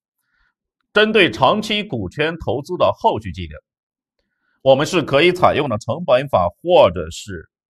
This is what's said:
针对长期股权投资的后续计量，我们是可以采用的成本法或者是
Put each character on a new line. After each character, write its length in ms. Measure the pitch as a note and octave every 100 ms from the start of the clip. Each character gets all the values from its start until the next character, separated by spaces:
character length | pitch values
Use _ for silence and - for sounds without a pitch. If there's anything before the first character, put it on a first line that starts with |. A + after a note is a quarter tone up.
| _ _ _ _ _ _ _ _ _
针 180 | G#3 G#3+
对 180 | G#3+ D#3+
长 320 | - C3+ G#3+
期 220 | G#3+ G#3
股 240 | G3+ A#2 F#2
权 300 | B2+ D#3 E3
投 220 | - B2
资 160 | D3 F3+
的 160 | - -
后 220 | A3 C3
续 140 | F#2
计 120 | E2+ D#2+
量， 160 | C2+ _ _ _ _ _ _ _ _ _ _
我 140 | C3 C3+
们 100 | D#3
是 180 | F3+
可 180 | B2 C#3
以 120 | F3
采 220 | F3 - B2
用 120 | D3
的 100 | G#2+
成 280 | - D3 E3+
本 200 | B2 C#3+
法 180 | G2 F2
或 420 | _ E3+ E3 G#2+
者 220 | E2+ D#2+
是 380 | - G#2 F2 - _